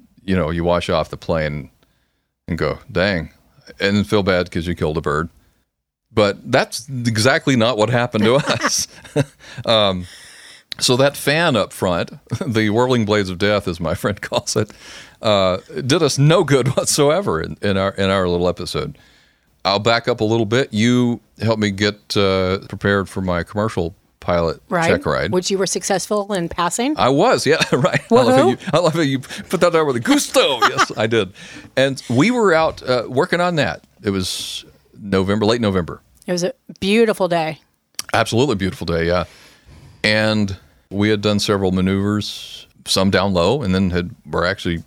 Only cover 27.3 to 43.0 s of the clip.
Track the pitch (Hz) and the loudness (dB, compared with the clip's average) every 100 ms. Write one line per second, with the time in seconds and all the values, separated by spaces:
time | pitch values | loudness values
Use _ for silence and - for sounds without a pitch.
27.3 | 151 127 151 - 135 160 123 - 233 247 | 2 2 0 2 0 2 0 4 4 6
28.3 | 262 349 - - 156 170 165 143 131 - | 4 4 0 -2 2 2 2 0 0 -4
29.3 | - - 180 175 160 151 120 233 285 - | -14 -4 2 4 4 2 0 2 2 2
30.3 | 269 202 269 403 - 349 - 110 113 95 | 2 2 2 0 0 -2 0 0 2 0
31.3 | - - - - 131 135 131 - 120 208 | -6 -20 -20 -6 0 0 -2 -2 2 2
32.3 | 247 196 160 156 - - 127 - 127 180 | 4 4 4 2 -4 -2 -2 0 -2 0
33.3 | 175 180 160 104 73 _ _ 104 95 92 | 0 0 0 -2 -4 _ _ -4 -2 -4
34.3 | - - - - _ _ - 101 95 95 | -6 -10 -12 -16 _ _ -16 -2 0 0
35.3 | 104 104 120 107 95 80 - _ _ - | 0 2 2 0 0 -4 -10 _ _ -6
36.3 | 180 180 - - - 190 220 220 196 180 | -4 -4 -6 -20 -6 0 2 2 2 0
37.3 | 170 156 151 _ _ _ - - 113 110 | 0 -2 -8 _ _ _ -16 -2 0 2
38.3 | 113 143 98 95 - 85 82 82 87 80 | 2 0 0 -2 -4 -4 0 2 0 -2
39.3 | - - _ _ - - - 107 107 110 | -12 -20 _ _ -20 -20 -4 0 2 2
40.3 | 107 98 95 _ _ - 98 107 107 107 | 0 -2 -6 _ _ -10 -2 0 2 0
41.3 | 104 - 101 95 92 92 98 101 104 - | 0 0 0 2 0 0 0 0 -2 -4
42.3 | - - - - _ - 98 | -12 -16 -18 -20 _ -4 0